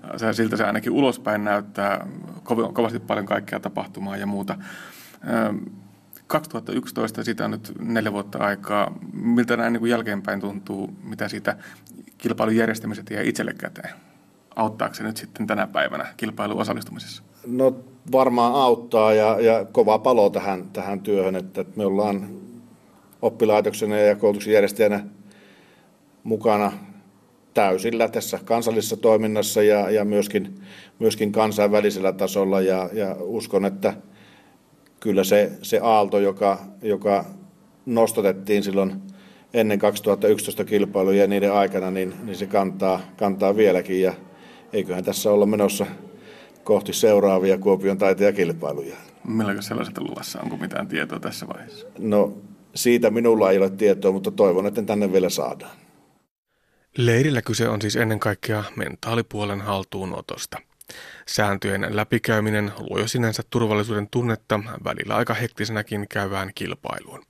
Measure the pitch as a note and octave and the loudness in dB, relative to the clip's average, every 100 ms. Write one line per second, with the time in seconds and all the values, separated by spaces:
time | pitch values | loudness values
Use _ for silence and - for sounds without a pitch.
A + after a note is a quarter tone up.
0 | - - A2+ A2+ A2+ A2 G#2 G#2+ A#2 C3+ | -12 -4 -2 0 0 0 0 -2 -2 2
1 | C3+ A#2 G#2 G#2 G#2 G#2 G#2 - G2+ G2 | 2 0 -4 -2 0 -2 -2 -4 -2 -2
2 | - - - - - A#2 A2 - A2+ A2+ | -6 -14 -16 -16 -4 -2 0 0 -2 -2
3 | A2+ G#2+ G2 G#2 G2+ - G2+ G#2 G2+ - | -4 -4 -2 -4 -4 -8 -8 -8 -10 -10
4 | G2 G2+ G2+ G2+ G3 G2+ - - - - | -8 -6 -6 -6 -6 -10 -12 -18 -20 -20
5 | - - - A2+ A2 G2+ - - - - | -20 -16 -4 -2 0 -4 -10 -16 -20 -20
6 | _ - _ D3+ D3+ A#2 A2+ G#2+ - A#2+ | _ -20 _ -4 -4 -10 -6 -6 -6 -6
7 | A2+ A2+ A2 A2 A2 G#2+ G#2+ - A#2 A2+ | -4 -4 -6 -4 -4 -6 -10 -10 -2 -2
8 | A2 G2+ G2+ - G#2 G2+ - G#2 - - | -2 -4 -6 -2 -2 -2 -2 0 0 -4
9 | - G#2 A2 A#2+ A#2+ A#2 A#2 A#2 A2+ A#2 | -12 -4 2 2 2 0 0 0 0 0
10 | A2+ G2+ G2+ G2+ G2 G2+ G2 G2 G#2+ - | -2 -6 -4 -6 -6 -10 -10 -8 -8 -12
11 | - G#2+ G#2 G#2+ G2+ - - - - - | -14 -8 -8 -4 -6 -6 -14 -20 -20 -20
12 | - _ - A2+ A2 A2 A2+ A2 G#2+ G#2 | -20 _ -6 -2 2 2 2 -2 -8 -10
13 | - G#2+ A2+ A2+ - - - - - - | -10 -4 -2 -2 -6 -6 -12 -12 -16 -16
14 | _ _ _ _ _ - A2 A2 G#2 - | _ _ _ _ _ -4 -4 -2 -6 -4
15 | A2 A2 - - A2 G#2 G2 - C#2 C#2+ | -8 -8 -14 -8 -4 -2 -2 -2 -2 -4
16 | - - A2 G#2+ G#2 G#2+ A2 A2+ G#2 - | -8 -8 -8 -6 -4 -4 -4 -4 -8 -16
17 | - - - _ A#2+ B2+ C3 C3 - - | -16 -20 -20 _ -8 2 2 2 -14 -20
18 | - C3 B2+ A#2+ A#2+ C#3 B2+ A#2 A#2+ A2+ | 0 2 4 4 2 4 4 2 2 4
19 | A2 G#2+ G#2+ G#2+ A2+ A2+ G2 - G#2+ G#2+ | 6 6 4 4 4 4 2 2 4 4
20 | B2+ A#2 G2+ G2 G2 F#2 F#2+ - F#2+ G2 | 4 4 4 2 -4 -4 -6 -8 -6 -6
21 | G2+ G2 F#2+ F#2+ F#2 G2 F#2 - G2 G2 | 0 2 2 -2 -6 -8 -8 -4 0 0
22 | G#2 G2+ G2 - - - - - _ _ | 0 -2 -6 -14 -18 -20 -20 -20 _ _
23 | _ _ A2+ - G#2+ G#2+ G#2 G2+ G#2+ G#2 | _ _ -4 2 2 4 2 -2 -2 4
24 | G#2 G2+ G#2+ G2+ G#2+ G#2+ G2+ G#2 G#2+ G#2 | 4 4 2 0 4 4 4 2 2 2
25 | - - - - - - _ _ _ _ | -4 -18 -20 -20 -20 -20 _ _ _ _
26 | _ _ A2 A2 A#2 G#2 G2+ - - - | _ _ -4 0 2 4 2 -2 -16 -20
27 | - _ _ _ _ - G2 F#2 A2+ A#2 | -20 _ _ _ _ 2 2 2 0 0
28 | A2+ A2+ - - - A#2 A#2 A2 G#2+ A2 | 0 0 -6 -8 0 0 2 0 -2 2
29 | A#2 G#2+ A2 G#2+ G2+ A2 G#2 G#2 G2 G#2+ | 4 4 4 0 0 2 4 4 2 2
30 | G#2 G#2 G#2 G#2 - - - - - _ | 2 0 0 -2 -4 -14 -18 -20 -20 _
31 | A2+ - G#2+ G#2+ G#2+ G#2 G#2 G#2 G#2 G2 | 0 2 0 2 2 4 4 6 4 2
32 | F#2+ F#2+ F#2+ G#2 F#2+ G2 F#2+ F#2 F#2 G#2+ | -2 0 -2 0 2 2 2 0 -2 -4
33 | G2 - F2 A2 - G2 G2 F#2+ G2+ F#2+ | -4 -4 -6 -6 0 0 0 0 -2 -2
34 | - - - - _ _ _ _ _ _ | -16 -20 -20 -20 _ _ _ _ _ _
35 | A2 G2 F#2+ G#2 F#2+ - - A2 A2+ A2 | 0 2 4 4 4 -2 -2 0 4 4
36 | G2+ G2+ G2+ F#2+ G2+ F#2+ - - A2 G2 | 4 2 2 2 0 0 -6 -10 -4 -2
37 | G#2 G2 - - - _ _ _ - A#2 | 2 0 -2 -16 -20 _ _ _ -2 2
38 | A2 - G2 F#2+ G2 G2+ G2 G2 G2 - | 2 4 0 0 0 0 2 0 0 -4
39 | - - - - _ A#2 A2 G2+ G#2 G#2 | -14 -20 -20 -20 _ 0 2 2 2 0
40 | G#2+ G2 G#2+ G2+ - G#2 G2 G#2 G2 G2+ | 0 2 4 2 0 -6 0 0 2 2
41 | F#2+ G2 G2 G2+ G2 G2+ G2 G2 F#2 F#2+ | 2 4 4 4 4 4 2 0 -2 -4
42 | F#2 - A2+ F2+ G2 G#2 F#2+ F#2+ G2 F#2 | -4 -8 -12 -8 -2 0 0 0 0 0
43 | - - G#2 F#2+ G2 G#2 G#2 F2+ F2+ F#2 | -4 -4 -2 2 2 4 4 4 0 0
44 | F2+ F2 - - - - - G#2+ F2 F2+ | 0 0 -16 -20 -20 -20 -6 -4 -2 -4
45 | F#2 F#2+ A2 G#2 G2+ G#2+ G2+ - G2+ - | -4 -2 4 4 4 4 2 0 -6 -8
46 | - - - - - _ - G#2 - F2+ | -18 -20 -20 -20 -20 _ 2 2 2 2
47 | A2+ G#2 G2 F#2+ F#2+ F#2+ G2 F#2+ G2 F#2+ | 6 6 6 4 4 2 4 2 2 2
48 | G2 F#2 G2+ G2+ F2 E2 D2 C#2+ C#2 - | 2 4 2 4 0 -2 -6 -6 -8 -14
49 | - - - A2 G#2 G2 G2+ A2+ - - | -20 -14 -4 -2 -2 -4 -6 -6 -6 -8
50 | - - - - - - - - - - | -10 -10 -12 -10 -10 -8 -6 -6 -4 -4
51 | D2 - - - - - - - - - | -4 -6 -10 -10 -12 -14 -14 -18 -20 -8
52 | G#2+ G#2 F#2+ - - - _ - A#2+ A#2+ | 0 2 2 -2 -18 -20 _ -2 4 4
53 | A#2 A2+ A#2 A2 F#2+ F#2+ F#2+ G2 G#2+ G2 | 4 4 4 4 4 4 2 2 2 4
54 | G2 F#2+ G2+ G2 G2 F2+ F#2+ A2+ G#2 G#2 | 2 0 -4 2 4 4 0 -4 -2 0
55 | G2+ F#2 F2+ D#2+ C2 - - - _ _ | 2 2 2 -2 -4 -8 -16 -20 _ _
56 | _ _ _ _ _ _ _ _ _ - | _ _ _ _ _ _ _ _ _ 0
57 | A#2+ A#2 D3+ B2+ - A2 A#2 G#2+ G#2 A2 | 2 4 2 0 -2 -2 -2 -2 -2 -2
58 | A2 G#2+ A2 G2+ - G#2+ G2+ - - - | 0 0 -2 -4 -4 -4 -6 -8 -10 -8
59 | - A#2 A2 G#2 G2+ G2+ G#2 G2 F#2+ G2 | -4 -4 -4 -6 -6 -6 -4 -6 -6 -8
60 | F#2 - - - - - _ _ - - | -8 -8 -10 -12 -10 -14 _ _ -20 -20
61 | - - - - G#2 G2 G2+ G2 G2 G#2 | -20 -18 -6 -2 0 0 -2 -4 -2 -4
62 | G#2+ A#2 - A2 G#2+ G#2+ G#2 G2+ G#2 F#2+ | 0 -2 2 0 2 0 -2 -8 -6 -2
63 | A2 B2+ A2+ G#2+ - A#2+ A2 G#2 G#2+ G#2 | -2 0 0 -2 -4 -2 2 0 0 -4
64 | G2+ B2 A#2+ A2 _ G#2+ G#2+ - - - | -2 -2 -2 -4 _ -4 -4 -10 -8 -6
65 | G2+ G#2+ A#2+ A2+ A#2+ - G#2 A2 G#2 G#2 | -2 -2 0 -2 -6 -6 -6 -6 -6 -8
66 | G2+ - G2 G2 G2 - F2 - - - | -6 -4 -4 -4 -6 -8 -10 -8 -10 -10
67 | - - | -12 -20